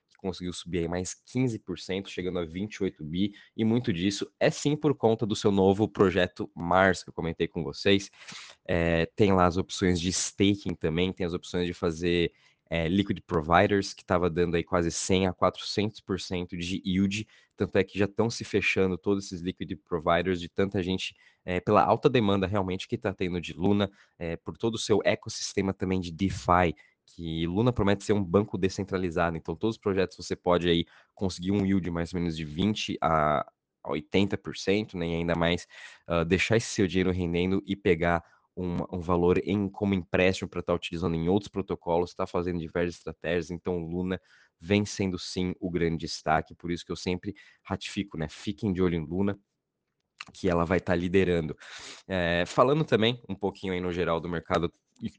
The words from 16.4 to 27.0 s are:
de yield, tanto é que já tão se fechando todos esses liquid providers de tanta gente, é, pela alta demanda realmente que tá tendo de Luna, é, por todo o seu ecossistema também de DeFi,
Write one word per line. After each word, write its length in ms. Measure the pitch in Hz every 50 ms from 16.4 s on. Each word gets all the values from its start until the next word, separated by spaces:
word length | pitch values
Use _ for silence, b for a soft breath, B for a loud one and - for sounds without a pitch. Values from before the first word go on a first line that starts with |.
| 90 - 95
de 280 | 87 85 87 98 - -
yield, 420 | 95 90 95 98 98 98 107 107 b b b b b _
tanto 200 | - 101 85 -
é 60 | 98 92
que 140 | - -
já 100 | 95 101
tão 220 | 98 - - 110 117
se 140 | - - 110
fechando 540 | - - 101 - - - 101 95 92 90
todos 280 | 87 - 101 101 98 101
esses 160 | - 95 82
liquid 320 | 85 92 - - 95 76 90 - _
providers 560 | - 90 80 76 85 85 85 87 95 90 85
de 100 | 87 85
tanta 340 | - - 98 95 - 98 85
gente, 320 | 92 92 92 - - b b b b b b _
é, 160 | - 90 90
pela 240 | - - 104 101 -
alta 260 | 90 110 - - 147
demanda 380 | 123 127 107 98 98 101 95
realmente 400 | 90 104 101 92 92 92 95 -
que 100 | - 120
tá 160 | - - 101 90
tendo 260 | - 98 87 87 87
de 140 | 80 82 -
Luna, 360 | 76 92 101 101 101 101 95 b b b b b
é, 180 | - 85 82 82
por 220 | - _ - 82
todo 180 | - - 117 110
o 40 | 107
seu 200 | - - 104 101 -
ecossistema 680 | 92 110 - - 107 - - - - - 101 98 95 92
também 280 | - 95 92 92 92
de 100 | 87 87
DeFi, 640 | 82 78 98 95 - - - 92 87 90 90 82 76 b b b b _